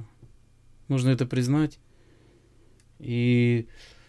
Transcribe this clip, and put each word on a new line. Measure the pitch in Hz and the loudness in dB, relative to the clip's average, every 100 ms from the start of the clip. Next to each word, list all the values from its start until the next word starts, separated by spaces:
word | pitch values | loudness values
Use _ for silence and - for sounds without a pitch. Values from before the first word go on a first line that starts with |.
| 110 _ - - _ _ - - - | -18 _ -20 -20 _ _ -20 -18 -6
Нужно | 135 127 | -2 0
это | 127 127 | 0 -2
признать. | 127 123 147 151 - _ _ _ _ _ _ _ _ _ _ _ - | -2 0 0 -2 -6 _ _ _ _ _ _ _ _ _ _ _ -16
И | 120 120 120 120 120 120 117 - - - | -6 -2 2 4 4 0 -4 -14 -20 -20